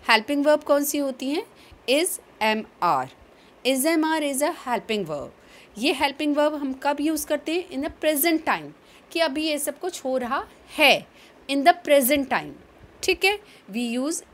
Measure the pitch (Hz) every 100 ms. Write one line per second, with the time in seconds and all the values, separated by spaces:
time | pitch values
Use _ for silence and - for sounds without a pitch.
0 | - 226 220 285 285 302 302 285 285 294
1 | 277 254 262 302 466 - - - - 269
2 | 370 - - - 220 220 214 - 175 143
3 | 131 - - - - - 240 269 277 330
4 | 311 320 294 262 294 330 - 233 - 220
5 | 170 147 127 - - - - - 262 262
6 | 285 269 302 285 294 302 285 262 277 294
7 | 294 311 - 294 294 330 349 262 302 -
8 | 311 302 330 320 311 190 147 151 - -
9 | - 339 330 277 311 294 294 285 359 -
10 | 262 262 240 277 427 - - - 294 175
11 | 135 - - - - 277 277 349 - 285
12 | 247 294 269 202 151 139 - - - -
13 | - 370 381 403 - - - 196 240 233
14 | 269 339 -